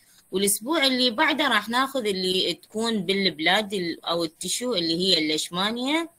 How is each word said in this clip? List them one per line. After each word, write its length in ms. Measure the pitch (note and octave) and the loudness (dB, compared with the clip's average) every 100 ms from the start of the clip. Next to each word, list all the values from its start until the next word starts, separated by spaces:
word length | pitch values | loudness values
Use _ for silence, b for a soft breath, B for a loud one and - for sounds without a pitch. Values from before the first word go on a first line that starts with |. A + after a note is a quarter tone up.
| b b _ | b b _
والأسبوع 540 | F#3+ G3+ - A#3 E4 C4+ | -2 0 0 0 2 2
اللي 240 | B3+ B3 | 2 2
بعده 380 | A3 D4+ D4 C#4+ | 2 2 2 2
راح 220 | G#3+ G#3 | 2 2
ناخذ 360 | A#3+ C4+ C4+ G#3 | 0 0 0 -2
اللي 480 | F#3+ F#3 F#3 F#3 | 0 0 0 0
تكون 480 | E3+ - G#3+ A3+ A3 F3 | -4 -8 -4 -2 0 0
بالبلاد 680 | G3 F#3+ D3+ D#3+ G3+ G3+ | 0 0 0 2 2 0
ال-، 320 | G3 E3+ - - | -4 -4 -6 -4
أو 180 | E3+ | -2
التشو 500 | E3 - F3+ - B3 F#3+ | -2 -6 -6 -4 -2 -2
اللي 220 | E3 E3 | 0 0
هي 200 | F#3+ E3+ | 2 2
الليشمانيا 920 | D#3 D#3 - F3+ G3+ A#3+ C4 D#4+ E4 | 2 -2 -2 -2 -2 -2 -2 -2 -4